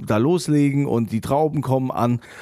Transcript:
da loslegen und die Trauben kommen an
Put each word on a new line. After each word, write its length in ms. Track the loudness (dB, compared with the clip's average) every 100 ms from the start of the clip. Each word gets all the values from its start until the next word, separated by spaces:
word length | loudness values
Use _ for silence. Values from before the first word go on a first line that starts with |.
| -2
da 120 | 0
loslegen 680 | 2 0 0 2 2 2 0
und 260 | 0 -2
die 80 | -2
Trauben 420 | -2 0 0 0
kommen 300 | 0 0 0
an 300 | 0 0 0 -4 -18